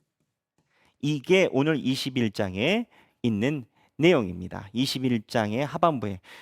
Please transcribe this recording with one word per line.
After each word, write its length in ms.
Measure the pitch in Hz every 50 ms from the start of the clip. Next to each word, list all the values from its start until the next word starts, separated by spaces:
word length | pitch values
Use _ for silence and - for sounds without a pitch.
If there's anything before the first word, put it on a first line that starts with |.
| _ _ _ _ _ _ _ _ _ _ _ _ _ _ _ _ _ _ _ _
이게 480 | - 143 151 143 123 - 185 190 180 131 -
오늘 240 | 131 139 156 160
이십일 540 | 135 - 127 131 127 - 139 127 131 120 110
장에 560 | 98 - 110 95 90 95 107 151 196 226 240 - _ _ _ _ _ _ -
있는 440 | 120 110 98 107 135 156 147 120 - _ _ _ _ _
내용입니다. 720 | - 143 170 180 143 110 90 90 87 90 95 95 92 101 101 -
이십일 500 | 117 131 135 - 131 127 131 123 113 107
장의 380 | - - 123 110 104 104 120 143
하반부에. 560 | 147 - 160 - 170 156 127 107 104 98 95 - - - -